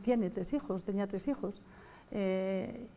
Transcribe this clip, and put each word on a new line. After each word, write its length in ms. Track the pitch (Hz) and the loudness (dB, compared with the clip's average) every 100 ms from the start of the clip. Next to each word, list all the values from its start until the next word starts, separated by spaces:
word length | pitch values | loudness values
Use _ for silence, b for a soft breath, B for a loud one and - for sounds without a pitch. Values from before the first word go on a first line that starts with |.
tiene 280 | - 240 185 | 4 4 4
tres 240 | 185 175 | 0 0
hijos, 300 | 294 - 190 | 0 0 -2
tenía 220 | - 196 202 | 0 0 0
tres 220 | 196 294 | 0 0
hijos. 340 | 269 190 202 B B B B - | 0 -2 -6 B B B B -6
Eh, 760 | - 190 190 190 190 - 226 240 | 0 2 2 2 0 -2 -6 -10